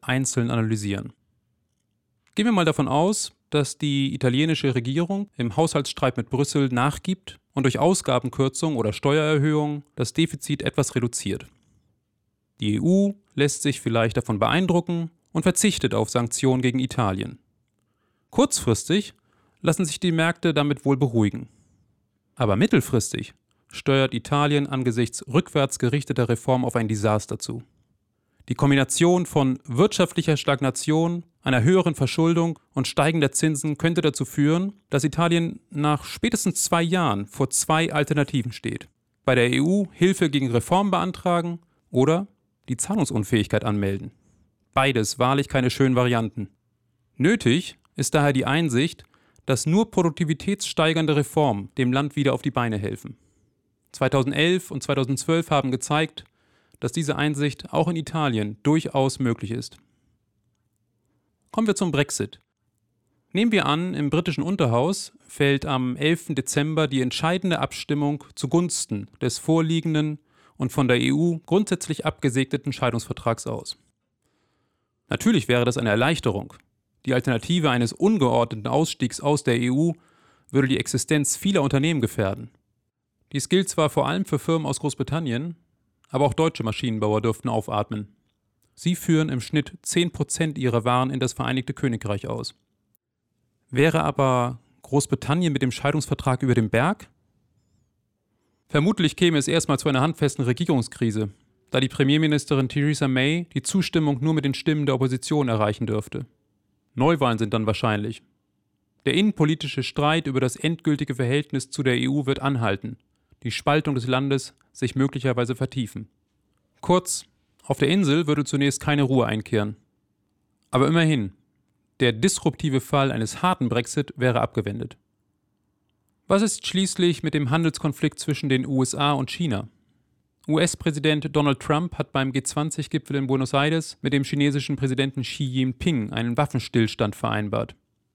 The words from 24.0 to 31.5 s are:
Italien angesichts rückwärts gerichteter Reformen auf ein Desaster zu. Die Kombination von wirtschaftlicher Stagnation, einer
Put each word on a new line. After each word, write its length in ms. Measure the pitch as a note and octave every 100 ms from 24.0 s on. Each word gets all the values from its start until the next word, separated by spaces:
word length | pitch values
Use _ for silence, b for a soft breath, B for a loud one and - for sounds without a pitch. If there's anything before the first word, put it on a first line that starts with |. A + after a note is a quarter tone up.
| C3+
Italien 520 | A#2 - C#3+ D3 C#3+ C#3
angesichts 600 | C3 B2 A2+ A#2+ - -
rückwärts 520 | C#3 - D3+ C#3 -
gerichteter 520 | B2 C#3+ - C3+ A#2
Reformen 340 | A#2 - B2+
auf 120 | B2 A#2
ein 120 | A2
Desaster 500 | G#2+ G#2+ G#2+ - A2
zu. 240 | - A#2 - _ _ _ _ _ _ _ -
Die 60 |
Kombination 720 | B2 C#3 C#3 C3 - E3+ F3+ F3
von 320 | D#3 C3 B2+
wirtschaftlicher 760 | - A#2+ G#3 - F3 - E3 D3
Stagnation, 880 | - C#3+ C3+ - - D#3 E3+ F3 - _
einer 200 | C3+